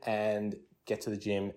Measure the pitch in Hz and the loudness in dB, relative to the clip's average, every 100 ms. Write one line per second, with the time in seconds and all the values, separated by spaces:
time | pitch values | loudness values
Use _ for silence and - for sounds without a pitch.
0 | - 107 107 104 107 101 - _ - 107 | -2 0 2 2 0 -4 -12 _ -2 -2
1 | - 101 104 101 101 | -2 -2 0 0 0